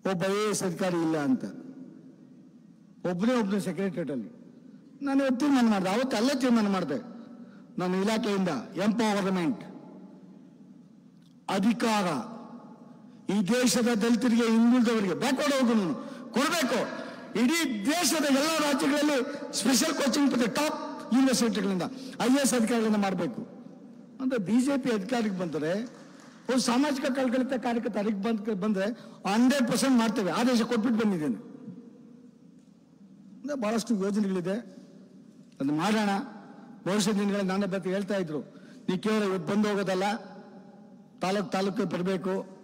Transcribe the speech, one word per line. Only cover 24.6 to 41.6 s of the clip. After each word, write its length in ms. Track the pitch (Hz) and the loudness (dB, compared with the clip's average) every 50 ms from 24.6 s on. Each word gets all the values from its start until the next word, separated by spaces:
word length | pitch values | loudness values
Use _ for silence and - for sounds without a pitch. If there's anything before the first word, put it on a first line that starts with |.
ಜೆ 180 | 247 285 277 269 | 4 2 0 0
ಪಿ 120 | 269 269 | 0 0
ಅಧಿಕಾರಕ್ಕೆ 480 | 233 214 185 185 262 240 220 214 190 175 | -2 0 -2 -2 -2 0 0 -2 -2 -2
ಬಂದರೆ, 460 | 185 170 143 151 143 156 180 208 240 247 - - - - - - - - - - - - | -4 -4 -2 -2 -2 0 -2 -2 -4 -6 -12 -18 -20 -20 -20 -20 -20 -20 -20 -16 -4 0
ಒಂದು 120 | 247 262 | 0 2
ಸಾಮಾಜಿಕ 440 | - - 233 254 285 302 277 - 311 | 2 2 4 4 4 2 0 0 -2
ಕಳಕಳಿತ 480 | 285 247 269 262 254 226 262 254 262 | -2 0 0 0 2 2 0 0 0
ಕಾರ್ಯಕರ್ತ 440 | 277 240 - 247 233 233 226 247 185 | -2 -2 -2 -2 -2 -2 -2 -2 -4
ಅದಕ್ಕೆ 260 | 214 196 214 220 196 | -2 -2 -2 -2 -2
ಬಂದ್-, 320 | 196 233 233 214 208 233 220 | -2 -2 -2 -2 -2 -4 -4
ಬಂದ್ರೆ 300 | 185 185 214 214 190 190 214 247 - - - - - - 180 | -2 0 0 0 0 0 -2 -4 -6 -12 -20 -20 -8 -4 0
ಹಂಡ್ರೆಡ್ 360 | 196 226 247 262 269 285 254 226 | 2 4 4 4 4 4 2 2
ಪರ್ಸೆಂಟ್ 300 | 262 226 - 277 262 233 | 2 2 2 4 4 4
ಮಾಡ್ತೇವೆ. 320 | 226 226 208 - 202 175 | 4 2 0 0 -2 0
ಆದೇಶ 320 | 156 190 240 254 254 226 | 0 2 2 4 4 2
ಕೊಟ್ಬಿಟ್ಟು 440 | 233 233 247 233 202 269 233 214 233 | 2 2 0 0 2 2 2 2 2
ಬಂದಿದ್ದೇನೆ. 300 | 214 190 170 151 139 110 95 - - - - - - - - - - - - - - - - - - - - - - - - - - - _ _ _ - _ - - - - - - - - | 2 2 0 0 -2 -2 -4 -8 -18 -18 -18 -18 -16 -18 -18 -20 -20 -20 -20 -20 -20 -20 -20 -20 -20 -20 -20 -20 -20 -20 -20 -20 -20 -20 _ _ _ -20 _ -20 -20 -20 -20 -20 -20 -20 -14
ಅಂದ್ರೆ 120 | - 269 294 | -8 -8 -6
ಭಾಳಷ್ಟು 400 | 277 214 208 226 226 - - 240 | -4 -2 -2 -2 -2 -2 -2 -2
ಯೋಜನೆಗಳಿದೆ, 600 | 190 190 202 202 214 208 190 190 185 170 185 190 247 - - - - - - - - - - - - - - - - - - - - | 0 0 0 0 0 0 0 -2 -2 -2 -2 -4 -4 -6 -10 -18 -20 -20 -20 -20 -20 -20 -20 -20 -20 -20 -20 -20 -20 -20 -20 -10 -4
ಅದು 120 | 139 139 | -2 0
ಮಾಡೋಣ. 680 | 147 156 175 202 214 220 214 202 196 196 277 - - - - - - - - - - - - | 0 2 2 2 2 2 2 2 0 -2 -4 -8 -14 -18 -20 -20 -20 -20 -20 -20 -20 -8 -4
ಭವಿಷ್ಯದ 280 | 170 190 214 196 202 220 | -2 0 0 2 2 0
ದಿನಗಳಲ್ಲಿ 320 | 196 208 202 196 202 202 | 0 0 0 0 0 0
ನಾನೇ 200 | 180 185 196 202 | 0 0 0 -2
ಬರ್ತಾ 240 | 190 180 196 185 190 | -2 -2 -4 -4 -2
ಹೇಳ್ತಾ 260 | 180 196 202 196 214 | -2 -2 -2 -2 -2
ಇದ್ರು, 240 | 196 185 156 151 143 117 - - - - - - - - - | -2 -2 -4 -4 -8 -8 -8 -16 -20 -20 -20 -20 -10 -4 -4
"ನೀ 100 | 185 180 | -4 -2
ಕೇವಲ 240 | - 208 220 220 | 0 0 0 2
ಇವತ್ತು 320 | 208 196 190 190 160 151 202 | 0 0 -2 -2 -2 -2 0
ಬಂದು 140 | 208 208 208 | 2 2 2
ಹೋಗೋದಲ್ಲ, 480 | 202 196 202 180 190 185 190 208 208 233 - - - - - - - - - - - - - - - - - - - - | 2 0 0 0 0 0 0 0 -2 -4 -8 -14 -18 -20 -20 -20 -20 -20 -20 -20 -20 -20 -20 -20 -20 -20 -20 -20 -12 -6
ತಾಲೂಕ್ 340 | - 180 196 208 196 131 | -4 -2 0 -2 -2 -2
ತಾಲೂಕಿಗೆ 360 | - 190 | -2 0